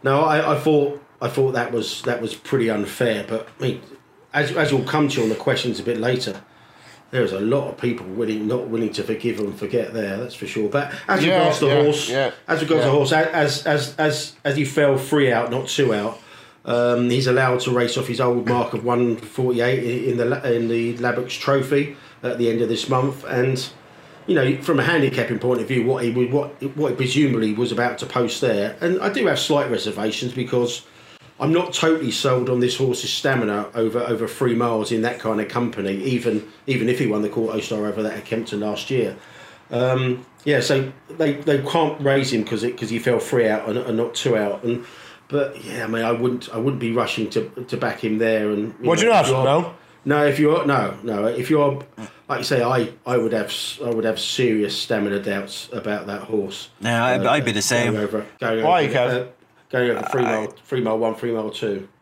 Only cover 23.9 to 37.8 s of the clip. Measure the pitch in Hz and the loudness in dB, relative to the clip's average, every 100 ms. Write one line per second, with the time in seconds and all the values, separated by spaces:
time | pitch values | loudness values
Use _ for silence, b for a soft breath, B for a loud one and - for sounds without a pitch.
23.9 | B B B - 170 131 139 - 147 139 | B B B 0 2 2 0 0 2 2
24.9 | 170 135 - 113 110 120 120 107 127 117 | 2 2 0 -2 -2 0 0 0 0 0
25.9 | 131 120 120 120 139 - - 135 143 151 | 0 0 0 2 0 -2 -6 -8 -2 -2
26.9 | 127 127 143 143 117 110 107 120 117 113 | 0 0 2 2 2 0 0 0 0 -2
27.9 | - - 127 120 - 123 104 104 - 170 | -2 -4 -2 0 0 0 2 -2 -2 -2
28.9 | 185 202 202 208 127 - 151 110 110 107 | 0 0 0 2 2 2 0 2 -2 -4
29.9 | 104 110 107 123 127 123 123 120 120 B | -2 -4 -2 -6 -4 -2 0 0 -4 B
30.9 | B B B B _ 139 165 180 - 160 | B B B B _ 0 2 0 0 2
31.9 | 160 135 - 135 127 123 123 123 - 135 | 2 0 -2 0 2 2 2 0 2 -2
32.9 | 123 - - 143 127 107 104 104 120 110 | -2 -4 -2 0 0 0 -2 -4 -2 0
33.9 | 120 120 110 113 - 127 117 120 113 104 | 0 -2 -2 -4 0 0 2 2 0 0
34.9 | 113 113 - 110 107 101 120 117 - 98 | 0 0 -2 -2 -2 -2 -2 -2 -2 -4
35.9 | 98 95 123 120 107 - B - 127 113 | -2 -2 0 0 -2 -4 B -4 0 0
36.9 | 127 123 107 104 120 113 110 - 107 | 2 0 0 -2 -2 -2 -2 -4 -4